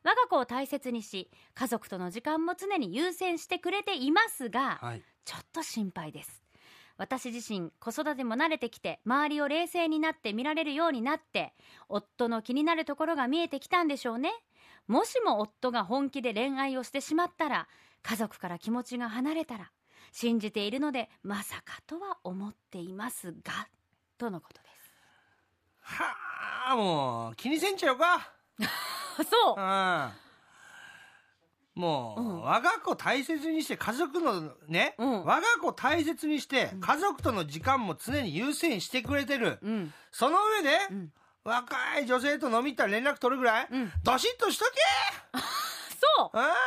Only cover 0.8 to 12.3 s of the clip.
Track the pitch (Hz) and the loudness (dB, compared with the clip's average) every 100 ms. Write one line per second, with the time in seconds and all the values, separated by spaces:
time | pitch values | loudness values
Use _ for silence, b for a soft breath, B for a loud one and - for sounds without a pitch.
0.8 | 254 240 202 190 180 b b - 247 214 | -4 -6 -6 -10 -12 b b -6 -2 -4
1.8 | - 185 180 208 302 320 330 359 392 381 | -6 -8 -6 -6 -2 0 0 -2 -2 -2
2.8 | 202 208 359 - 370 339 - 359 - 392 | 0 0 -2 0 -2 -2 -4 -4 -2 -2
3.8 | 403 339 269 359 440 - 240 226 262 165 | -2 0 2 4 2 -2 -4 -2 -2 -2
4.8 | 123 113 - _ - - - 330 311 226 | -6 -10 -12 _ -14 -14 -10 -8 -6 -4
5.8 | 196 175 156 151 - - _ b b b | -4 -6 -10 -12 -16 -20 _ b b b
6.8 | b b 190 262 247 233 220 202 165 - | b b -6 -6 -6 -8 -6 -6 -6 -8
7.8 | 233 254 302 269 247 226 320 311 233 - | -8 -4 -2 -2 -2 0 0 0 -4 -6
8.8 | 180 151 214 269 294 294 285 311 339 359 | -8 -6 0 2 2 0 0 0 0 0
9.8 | 330 311 320 311 220 214 285 311 302 285 | 0 2 0 -2 -4 -2 -2 0 0 0
10.8 | 330 262 247 320 _ 196 147 _ B B | 0 0 -2 -2 _ -4 -4 _ B B
11.8 | B 202 - - 233 | B -6 -4 -4 -2